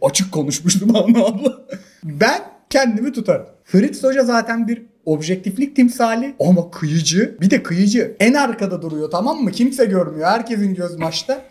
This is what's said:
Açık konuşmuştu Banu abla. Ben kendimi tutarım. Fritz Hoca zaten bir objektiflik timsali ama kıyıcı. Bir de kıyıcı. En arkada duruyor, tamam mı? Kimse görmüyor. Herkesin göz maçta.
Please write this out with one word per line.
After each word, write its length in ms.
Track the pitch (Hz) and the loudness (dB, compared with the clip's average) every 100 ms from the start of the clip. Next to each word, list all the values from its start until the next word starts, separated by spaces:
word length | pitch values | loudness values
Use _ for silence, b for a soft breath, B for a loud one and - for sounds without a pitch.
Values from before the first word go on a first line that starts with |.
Açık 300 | 139 - 185 | 0 0 -2
konuşmuştu 640 | 156 143 - 170 190 202 | -4 -4 -2 0 2 2
Banu 300 | 233 262 233 202 | 4 4 4 2
abla. 320 | 202 269 - - B B B | 2 -2 -4 -12 B B B
Ben 380 | 160 147 226 339 - - - | -10 0 0 0 -6 -20 -2
kendimi 420 | 277 262 208 269 | 2 2 0 -2
tutarım. 340 | 240 196 151 - _ | -2 -2 -2 -4 _
Fritz 380 | _ 180 277 - | _ 2 2 0
Hoca 200 | 262 269 | 0 2
zaten 440 | 240 240 226 233 220 | 2 0 0 -2 -2
bir 140 | 233 - _ | -4 -8 _
objektiflik 720 | - 156 156 185 202 185 277 - | -4 -2 -2 -4 -4 -4 -2 2
timsali 580 | 247 - 233 233 277 - | 2 2 0 0 -4 0
ama 300 | 175 180 170 | 2 2 2
kıyıcı. 640 | - 151 165 139 175 269 - | -6 -2 0 0 0 0 0
Bir 100 | 185 | 2
de 120 | 240 | 2
kıyıcı. 540 | - 170 202 233 175 - | 0 0 2 2 -2 0
En 140 | 220 | 2
arkada 480 | 285 262 214 196 170 | 2 0 -2 -6 -6
duruyor, 280 | 160 151 151 | -6 -6 -4
tamam 280 | 175 240 320 | -2 -2 -2
mı? 100 | 220 | -2
Kimse 320 | - 247 269 | 0 0 2
görmüyor. 440 | 226 185 160 156 165 | 0 0 -2 -2 0
Herkesin 460 | 226 233 214 202 | 0 -2 -2 -2
göz 220 | 180 175 165 | -2 -6 -6
maçta. 460 | 165 160 - 269 - | -6 -6 -6 -8 -10